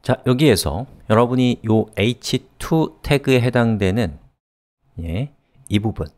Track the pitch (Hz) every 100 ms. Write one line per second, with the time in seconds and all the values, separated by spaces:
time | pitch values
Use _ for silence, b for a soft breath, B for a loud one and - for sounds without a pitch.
0 | - 127 - 127 151 101 - 80 135 -
1 | - 110 120 127 123 117 113 110 - -
2 | 107 123 - 131 - _ - 165 156 -
3 | - 139 135 131 123 123 117 107 98 104
4 | 101 71 _ _ _ _ _ _ _ -
5 | 85 87 143 _ _ _ - 107 107 92
6 | 80